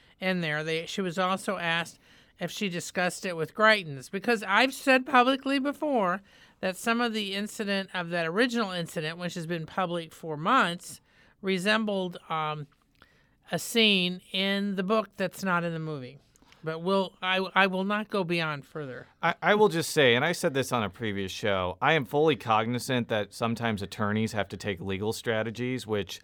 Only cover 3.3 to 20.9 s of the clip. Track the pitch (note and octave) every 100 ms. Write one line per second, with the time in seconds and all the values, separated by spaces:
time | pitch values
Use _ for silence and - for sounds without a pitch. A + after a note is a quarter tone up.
3.3 | E3 D3+ - A3 G#3 D#3+ C3+ - G3 A#3+
4.3 | A3+ G3 G#3 C4 - C4+ C4 C4 C4 B3
5.3 | C4+ C4+ C#4 C#4 C#4 D4+ B3+ F#3 G3 -
6.3 | - - _ F#3+ F3+ A#3 A#3 A#3+ A3 G3
7.3 | G3 G#3 - G3+ G3 F#3+ F#3 E3+ F3 E3
8.3 | F#3 B3+ A#3 G3 F3+ D#3+ F3 D#3 E3+ F3
9.3 | F3 D#3+ E3+ D#3+ - F3+ E3+ D#3+ - E3
10.3 | D3 F3+ C4 F#3 F3 - - _ _ _
11.3 | _ F#3+ F#3+ G3 A3 G#3+ G3 F3+ F3+ -
12.3 | D#3+ D3+ D3+ C#3+ _ _ _ - _ _
13.3 | _ - E3+ - A#3 A3 F#3+ F3+ F#3 -
14.3 | F#3+ G3 G3+ G3+ G3 F3+ A3 - - F#3
15.3 | - F#3+ F3 E3+ D#3+ D#3 D3 B2 C#3 _
16.3 | _ _ - D#3 D#3+ F3 G3 F3+ - F#3
17.3 | F#3 F#3 F#3+ G3 F#3 G3 G#3 G#3 G#3 F3
18.3 | E3+ D#3 D3 - D#3 C#3 B2 - _ E3
19.3 | E3+ E3 G#3 G#3 E3 D3 D#3 B2+ A#2+ D#3+
20.3 | E3+ E3+ C3+ A#2+ A#2+ G2+